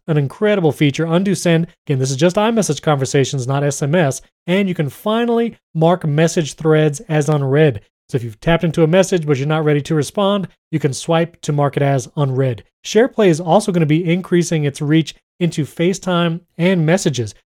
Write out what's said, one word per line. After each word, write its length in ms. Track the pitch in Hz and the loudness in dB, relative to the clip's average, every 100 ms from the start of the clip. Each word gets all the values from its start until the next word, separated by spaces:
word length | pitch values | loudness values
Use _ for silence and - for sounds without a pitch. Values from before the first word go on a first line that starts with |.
| - | -2
an 100 | 151 | -2
incredible 560 | 135 - 208 202 160 | -2 -2 0 2 0
feature. 320 | - 147 135 | 2 0 0
Undo 300 | 165 170 202 | 0 0 0
send, 320 | 175 175 165 170 _ - | 0 2 2 0 _ -4
again, 120 | 131 | -2
this 120 | 131 | -2
is 60 | 131 | 0
just 200 | 175 208 | 0 2
iMessage 440 | 214 226 175 139 | 0 0 0 -2
conversations, 640 | - 139 131 143 127 139 123 | 0 0 0 0 0 -2 -4
not 160 | 139 | -2
S 200 | 143 - | -2 -2
M 120 | 139 | -2
S. 280 | 180 143 - - _ - | 2 0 -2 -12 _ -2
And 200 | 185 190 | 0 0
you 80 | |
can 140 | 170 143 | -2 -4
finally 720 | - 214 220 233 233 233 - _ | -6 -4 -2 0 0 -2 -6 _
mark 320 | 160 165 180 156 | 0 2 2 0
message 480 | 147 165 185 147 | 0 2 0 -4
threads 460 | - 156 156 156 143 | -2 2 4 2 -2
as 280 | - 156 147 | -2 0 2
unread. 540 | 151 135 143 156 104 - _ _ | 0 2 2 2 0 -10 _ _
So 80 | 131 | -6
if 80 | |
you've 160 | 117 - | -6 -6
tapped 240 | 165 165 | 0 0
into 180 | 170 170 | 0 2
a 40 | 156 | 2
message 400 | 185 180 175 151 | 4 2 0 0
but 100 | 131 | -2
you're 100 | 143 | 0
not 200 | 156 151 | 0 0
ready 160 | 147 | 0
to 120 | 135 | 0
respond, 540 | 160 131 - 196 202 175 _ _ | -2 -2 -2 0 -2 -4 _ _
you 80 | 156 | -4
can 160 | 143 | -4
swipe 440 | 127 - 165 170 - | -4 -2 -2 -2 -4
to 100 | - | -4
mark 240 | 147 143 139 | -2 0 0
it 60 | |
as 260 | 139 139 - - | 0 0 -4 -4
unread. 480 | 139 131 131 110 - _ | -2 0 -2 -4 -12 _
SharePlay 440 | - 214 262 - 196 | -2 0 2 2 2
is 160 | 156 | 2
also 280 | 175 196 214 | 2 2 2
gonna 140 | 175 | 0
be 260 | 151 156 175 | 2 2 0
increasing 540 | 180 175 175 160 165 | -2 0 0 0 -2
its 160 | 143 - | -2 -4
reach 340 | 147 160 156 - _ _ | 0 2 0 -8 _ _
into 280 | 170 165 135 | -4 -2 -6
FaceTime 720 | - 170 190 185 175 170 165 - - | -2 -2 -2 -2 -2 -2 -4 -10 -2
and 300 | 175 185 156 | 0 2 2
messages. 480 | 190 160 123 107 - _ | 2 0 -4 -6 -10 _